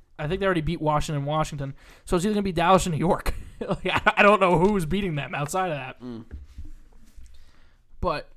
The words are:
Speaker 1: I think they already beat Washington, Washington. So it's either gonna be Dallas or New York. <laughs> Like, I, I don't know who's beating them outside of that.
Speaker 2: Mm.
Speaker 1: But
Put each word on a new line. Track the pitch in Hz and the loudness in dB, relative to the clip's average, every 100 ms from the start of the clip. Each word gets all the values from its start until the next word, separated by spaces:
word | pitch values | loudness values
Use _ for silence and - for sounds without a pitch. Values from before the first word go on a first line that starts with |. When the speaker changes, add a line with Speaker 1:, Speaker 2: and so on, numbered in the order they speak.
| _ - | _ -10
Speaker 1:
I | 151 | -6
think | 190 | -2
they | 196 | 0
already | 175 | 0
beat | 151 170 | -2 -2
Washington, | 151 151 151 147 | 0 0 0 -4
Washington. | 139 156 156 147 139 135 - - | -2 -2 -2 -4 -8 -10 -18 -20
So | - 180 | -2 0
it's | |
either | 196 | 2
gonna | 208 | 0
be | 196 | -2
Dallas | 165 170 185 185 | 0 6 6 4
or | |
New | 156 | 0
York. | 165 180 - - | 0 0 -2 -4
<laughs> | - - 202 | -6 -10 -6
Like, | 190 180 | -4 -2
I, | 156 220 - | 0 2 6
I | |
don't | 208 208 | 6 6
know | 185 170 | 6 4
who's | 190 202 | 4 2
beating | 151 190 196 | 0 0 -2
them | 147 131 | -4 -6
outside | 175 147 185 185 | -6 -4 -2 -4
of | 147 | -4
that. | 131 - | -8 -12
Speaker 2:
Mm. | 123 117 110 - - - - - - - - - - - - - - _ _ - | -12 -12 -14 -16 -16 -14 -14 -14 -18 -20 -20 -18 -18 -18 -20 -20 -20 _ _ -6
Speaker 1:
But | 185 151 - | -4 -4 -8